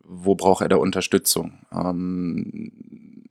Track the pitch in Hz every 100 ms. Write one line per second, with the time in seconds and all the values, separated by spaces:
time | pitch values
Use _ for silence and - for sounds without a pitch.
0 | _ 90 92 95 92 90 87 90 87 92
1 | - 98 - - 82 - _ 87 87 87
2 | 90 90 90 82 - - 76 - - -
3 | - - -